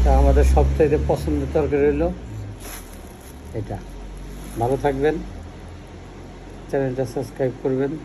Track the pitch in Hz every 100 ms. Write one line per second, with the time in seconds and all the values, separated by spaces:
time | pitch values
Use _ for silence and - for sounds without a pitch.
0 | 143 135 139 139 135 - 139 - 156 147
1 | - 151 - 147 135 160 143 143 147 147
2 | 170 185 - - - - - - - -
3 | - - - - - 113 - 101 - -
4 | - - - - - - 113 135 143 135
5 | 143 160 180 - - - - - - -
6 | - - - - - - - 143 135 127
7 | 127 - 131 - 131 117 143 131 139 151